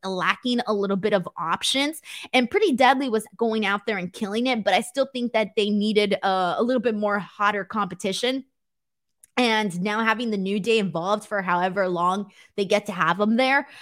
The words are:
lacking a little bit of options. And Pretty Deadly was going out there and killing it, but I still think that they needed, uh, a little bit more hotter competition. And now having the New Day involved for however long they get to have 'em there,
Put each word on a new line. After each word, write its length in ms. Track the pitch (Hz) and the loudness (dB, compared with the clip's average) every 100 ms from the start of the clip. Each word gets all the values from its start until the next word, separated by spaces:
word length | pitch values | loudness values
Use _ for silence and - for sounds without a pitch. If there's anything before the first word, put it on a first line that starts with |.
lacking 560 | 190 185 175 196 247 240 - | -6 -2 -2 -2 -2 -2 0
a 80 | |
little 220 | 208 196 196 | 0 0 0
bit 160 | 208 | 0
of 160 | 202 170 - | 0 -2 -6
options. 680 | 165 185 - 262 285 320 - - - | -4 -2 -2 0 -2 -4 -14 -16 -2
And 180 | 254 240 | 0 2
Pretty 220 | 392 403 | 2 2
Deadly 360 | 254 254 269 269 | 4 4 4 0
was 160 | 214 - - | -2 -4 -4
going 280 | 226 220 | -2 0
out 220 | 196 202 - | 0 -2 -2
there 120 | 202 | -4
and 140 | 180 | -4
killing 360 | - 196 220 254 | -6 -4 -2 0
it, 160 | 233 | 0
but 100 | 196 | 2
I 60 | 190 | 2
still 260 | - 277 269 | 0 -2 -2
think 200 | 254 240 | -2 -2
that 160 | 220 214 - | 0 0 0
they 140 | 208 | 0
needed, 460 | 208 214 208 202 196 | 2 2 2 2 2
uh, 320 | 196 190 175 160 | 0 2 0 0
a 40 | |
little 180 | 240 254 | 0 0
bit 140 | 233 214 | 0 0
more 240 | 208 202 | 0 -2
hotter 440 | 165 - 208 208 | -4 -2 0 0
competition. 800 | 185 220 190 - 196 185 247 269 - _ _ _ _ _ _ _ _ - | -4 -4 -4 -4 -4 -2 -2 -2 -6 _ _ _ _ _ _ _ _ 0
And 420 | 240 220 208 175 | 2 2 0 -2
now 240 | 208 214 | -2 0
having 260 | 226 220 240 | 0 0 -2
the 60 | 202 | -2
New 240 | 190 208 | -2 -2
Day 180 | 220 220 | 0 0
involved 480 | 190 165 180 214 - | 0 -2 -2 -2 -2
for 140 | 202 | -4
however 480 | 185 175 185 190 185 | -2 0 0 0 0
long 420 | 175 175 196 202 - - - | 0 0 0 -4 -14 -10 -4
they 100 | 196 | 0
get 180 | 208 208 | 0 0
to 60 | |
have 260 | 180 165 180 | 0 0 2
'em 160 | 214 233 | 2 4
there, 320 | 262 277 - - | 4 2 0 -10